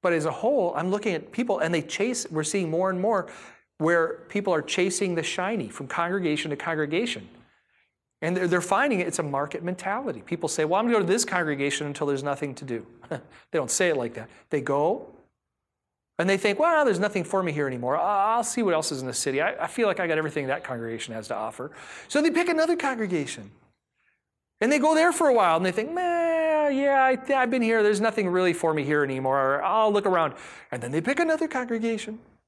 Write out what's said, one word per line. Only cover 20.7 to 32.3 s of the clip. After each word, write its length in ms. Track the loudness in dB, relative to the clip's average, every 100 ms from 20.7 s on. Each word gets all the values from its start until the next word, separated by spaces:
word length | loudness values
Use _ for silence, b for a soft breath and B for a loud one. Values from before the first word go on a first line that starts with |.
| -8 -6 -8 -8
has 140 | -10 -6
to 80 | -6
offer." 360 | -6 -8 -12 B B B B
So 140 | 2
they 100 | 2
pick 180 | 2 0
another 260 | 2 0 0
congregation. 760 | -2 -2 -2 -2 -4 -10 -16 -20 _ _ _ _ _ _ _ _ _ _
And 120 | 2
they 80 | 4
go 160 | 4 6
there 160 | 4
for 160 | 4 4
a 60 |
while, 240 | 6 6 4
and 80 | 2
they 60 |
think, 220 | 0 -2
"Meh, 760 | -2 0 0 0 2 2 4 2
yeah, 360 | 2 4 4 4
I 100 | 2
th-, 220 | 0 0
I've 140 | 2
been 100 | 2
here. 220 | 2 4
There's 180 | 4 4
nothing 260 | 0 0 0
really 260 | 2 2
for 200 | 2 0
me 100 | 0
here 200 | 2 2
anymore. 580 | 2 0 0 2 2 2
I'll 280 | 2 2 4
look 140 | 2 2
around." 280 | 2 0 -4 B B B
And 100 | -10
then 100 | -4
they 100 | -2
pick 180 | -2 0
another 280 | 0 0 0
congregation. 720 | -4 -4 -2 -2 -2 -6 -12 -16